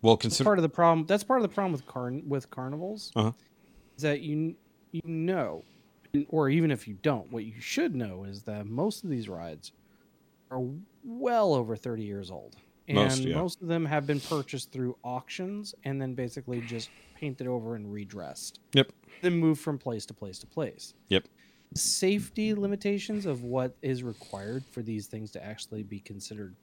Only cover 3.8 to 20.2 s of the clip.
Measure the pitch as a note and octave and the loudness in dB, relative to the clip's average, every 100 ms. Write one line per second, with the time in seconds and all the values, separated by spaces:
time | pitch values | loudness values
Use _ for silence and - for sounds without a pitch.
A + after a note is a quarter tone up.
3.8 | _ - D3+ C#3+ D#3 D3+ D#3+ - _ _ | _ -4 -2 0 -2 -2 -2 -6 _ _
4.8 | _ E3 E3 D#3+ E3 F#3+ A#2 D#2+ - - | _ -10 -6 -2 0 0 0 -4 -12 -20
5.8 | _ _ - D3 D3 D#3+ C#3 D#3 E3 C3+ | _ _ -2 -2 0 2 4 6 4 2
6.8 | - G2 D3+ B2+ F2 A#2+ A2 A2+ - - | -2 -2 2 0 -2 -8 -8 -10 -4 0
7.8 | E4 C#3+ A2 F#2 G2 G2+ G2+ G#2 G#2 A#2 | 0 0 -4 -6 -10 -10 -6 -6 -4 0
8.8 | G3 G3+ F#3 C3 G#2+ F2+ E2+ D#2 - _ | 0 0 -4 -4 -4 -6 -8 -10 -16 _
9.8 | _ _ _ _ _ _ _ C3 B2+ C#3+ | _ _ _ _ _ _ _ -4 -4 -6
10.8 | G3+ _ C4+ A#3 C4 A#3+ G3+ C#3+ A2+ A2 | -14 _ -12 -2 2 4 6 4 2 -2
11.8 | C3 A2+ G#2 G2+ F#2 F2+ A1 - _ _ | -4 -4 -4 -6 -8 -12 -14 -20 _ _
12.8 | - G#2 C3 C3 C3 - F3 - F3 E3 | 0 4 6 4 2 0 0 -4 -2 0
13.8 | D#3+ D3+ C#3+ D3 - D#3 C#3 C3+ - C3+ | 2 0 2 0 0 -2 -2 -8 -8 -4
14.8 | B2 B2 B2 B2+ - - F#3 G#3 G#3 - | -4 -4 -6 -6 -6 -8 -6 -6 -10 -10
15.8 | C#3 C#3 C3 B2+ B2 B2+ B2+ B2 A#2 A#2 | -6 -4 -4 -4 -6 -6 -6 -6 -4 -6
16.8 | A2 - - - D3+ B2+ C3 B3 A3+ A#2 | -8 -14 -20 -8 -8 -4 -2 -2 -2 -6
17.8 | G#2 G#2 G3+ G#2 D#2 C2+ - - _ C#3 | -6 -8 -8 -10 -10 -10 -12 -14 _ 6
18.8 | C3+ - - - F3+ F3 D#3+ D3+ - C#3+ | 6 2 -20 -2 2 4 4 4 0 -4
19.8 | C3+ A2+ - G#2+ | -4 -6 -6 -10